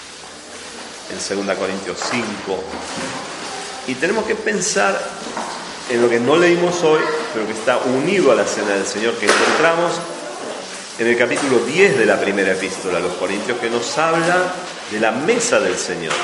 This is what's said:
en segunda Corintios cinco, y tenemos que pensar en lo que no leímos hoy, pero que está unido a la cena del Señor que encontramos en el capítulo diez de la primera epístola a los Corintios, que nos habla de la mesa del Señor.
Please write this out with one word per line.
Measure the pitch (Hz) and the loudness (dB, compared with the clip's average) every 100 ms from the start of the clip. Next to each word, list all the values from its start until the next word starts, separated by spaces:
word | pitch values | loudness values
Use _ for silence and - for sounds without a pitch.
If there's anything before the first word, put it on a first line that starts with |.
| - - - - - - - - - - - | -18 -16 -16 -16 -16 -16 -14 -14 -14 -14 -10
en | 92 | -8
segunda | - 98 98 92 | -4 -4 -2 -2
Corintios | 95 95 90 90 - | -2 -4 -6 -6 -4
cinco, | 120 110 98 98 92 98 - - - 269 - - - - - - - - | -2 -4 -6 -4 -4 -6 -8 -8 -6 -6 -8 -8 -10 -10 -10 -10 -10 -6
y | 127 | -4
tenemos | 170 220 - | -2 -2 -2
que | 208 | -4
pensar | 220 202 - 196 202 196 - - - - - - - - - | -4 -2 -2 0 0 0 -6 -8 -10 -8 -8 -10 -12 -12 -2
en | 120 | 2
lo | 120 | 4
que | 117 | 4
no | 127 160 | 4 6
leímos | 175 170 160 120 | 6 4 2 2
hoy, | 156 156 - - - | 4 4 2 -2 -4
pero | 117 107 | -4 -4
que | |
está | 107 - 123 | -2 2 2
unido | 135 131 160 196 143 | 2 2 2 4 6
a | 107 | 6
la | 98 | 4
cena | - 104 | 0 0
del | 98 95 | 0 0
Señor | 101 113 | 0 0
que | 117 104 | 0 2
encontramos | - 113 117 160 170 170 170 175 - - - - - - - - - | 4 4 4 4 4 2 0 -6 -10 -10 -10 -8 -10 -10 -12 -12 -2
en | 117 | 2
el | 120 | 4
capítulo | 123 139 143 120 | 4 2 4 4
diez | 117 160 196 - | 4 6 6 6
de | 104 | 4
la | 98 | 4
primera | 95 101 95 | 2 2 2
epístola | 92 95 - 95 85 | 2 -2 -4 -2 -2
a | |
los | 90 | -2
Corintios, | 87 92 101 110 117 | -2 -2 -2 -2 -2
que | 117 | -2
nos | 117 120 151 | -2 -2 0
habla | 165 165 170 180 180 - - - - | 2 2 2 2 0 -4 -8 -12 -6
de | 107 | 0
la | 113 | 0
mesa | 120 160 - - 117 | 2 2 2 4 4
del | 95 90 | 4 0
Señor. | - 85 80 - | -2 -4 -2 -4